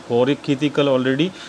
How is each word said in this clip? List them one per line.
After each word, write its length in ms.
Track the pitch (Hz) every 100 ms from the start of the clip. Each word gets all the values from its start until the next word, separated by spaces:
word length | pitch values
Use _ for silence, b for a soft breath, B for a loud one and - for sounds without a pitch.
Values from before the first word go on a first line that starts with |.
| -
हो 140 | 120
रखी 320 | 127 139 - 135
थी 140 | 147
कल 180 | 147 143
already। 420 | 127 127 135 180 -